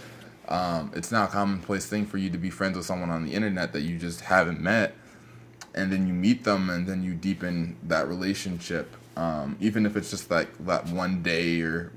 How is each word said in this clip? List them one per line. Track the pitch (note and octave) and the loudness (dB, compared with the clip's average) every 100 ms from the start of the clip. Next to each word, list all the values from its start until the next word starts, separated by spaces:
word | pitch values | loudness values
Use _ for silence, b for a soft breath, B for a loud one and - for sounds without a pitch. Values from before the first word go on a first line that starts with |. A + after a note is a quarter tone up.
| B B B B - | B B B B -4
um, | F2 F2+ E2 D2 | 0 2 0 -2
it's | E2+ F2 | -6 -2
now | A2+ | 0
a | G2 | 2
commonplace | G2+ G2+ F#2+ E2+ G2 - | 2 2 0 -2 -2 0
thing | G#2+ G2+ | -2 -2
for | G2 | 0
you | F#2+ | -2
to | E2+ | 0
be | F2+ | -4
friends | - F#2+ F#2 | -2 -2 -2
with | E2+ | -2
someone | F2+ F2 | -2 -2
on | E2 | -2
the | D#2+ | -2
internet | F2+ G#2+ F#2 E2+ | 0 0 0 -2
that | D2 | -2
you | D#2 E2+ | -4 -2
just | F2 E2 | -4 -6
haven't | - F#2+ E2+ D#2 | 4 6 6 2
met, | E2+ A2 G2+ - B B B B B - - | 2 4 4 -2 B B B B B -20 -10
and | - F#2+ | -2 0
then | F#2+ F#2 | 2 2
you | |
meet | F2+ G2 B2 | 4 4 4
them, | G#2 G2 F#2 | 4 2 2
and | F2 F2+ | 0 -2
then | F#2+ | -2
you | F#2 | -2
deepen | F2 F#2+ E2+ F2+ F2 E2+ E2+ | -2 0 0 0 -2 -2 -4
that | E2 D#2+ C#2 | 0 2 2
relationship, | F2+ F#2 G2 G2 F2 - E2+ - - - - | 0 -2 -2 -2 -6 -4 -4 -4 -12 -12 -4
um, | E2 D#2 C#2+ - | -2 -2 -4 0
even | G#2 A2 | 0 4
if | G#2+ G#2 | 2 2
it's | F2 | -4
just, | G2+ - | -8 0
like, | E2+ D#2 - | 2 2 -4
that | E2+ F2 E2 | 0 0 0
one | F2 F2+ F#2 | -2 0 0
day | E2+ E2 E2+ E2+ | 2 2 2 2
or | E2 E2 F2 | 0 -2 -4